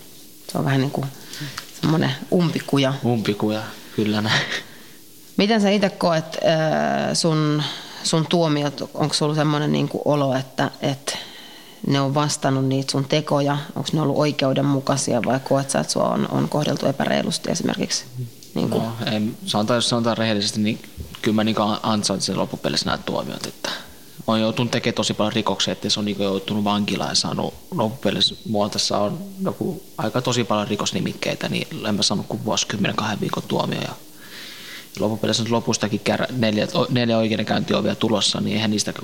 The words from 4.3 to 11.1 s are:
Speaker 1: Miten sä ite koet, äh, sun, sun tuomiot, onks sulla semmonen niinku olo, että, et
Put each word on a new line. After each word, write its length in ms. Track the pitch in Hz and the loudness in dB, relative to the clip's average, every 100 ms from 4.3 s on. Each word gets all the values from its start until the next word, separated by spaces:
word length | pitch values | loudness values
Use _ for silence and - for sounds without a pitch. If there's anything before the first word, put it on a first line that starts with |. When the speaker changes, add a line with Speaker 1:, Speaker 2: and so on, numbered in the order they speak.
| 143 - - - - - - - - - - | 0 0 -6 -8 -16 -20 -20 -20 -20 -4 2
Speaker 1:
Miten 240 | 202 226 | 4 6
sä 80 | 202 | 4
ite 200 | 202 196 | 4 2
koet, 360 | - 180 160 165 | 2 2 2 0
äh, 880 | - - 160 156 147 147 139 139 | 0 4 4 4 2 2 0 0
sun, 500 | 151 170 156 151 151 143 - - - | 2 2 4 4 2 0 -6 -12 -8
sun 220 | - 160 151 | 0 0 2
tuomiot, 600 | 175 160 147 143 139 - | 2 4 2 0 -4 -6
onks 240 | - 151 - | -2 0 2
sulla 180 | 151 151 | 2 2
semmonen 360 | 151 147 151 | 2 2 2
niinku 300 | 147 143 - - | 2 0 0 2
olo, 300 | 147 139 131 | 4 4 0
että, 360 | 131 - 139 - | -2 -2 -2 -2
et 360 | 143 135 - | -2 -2 -6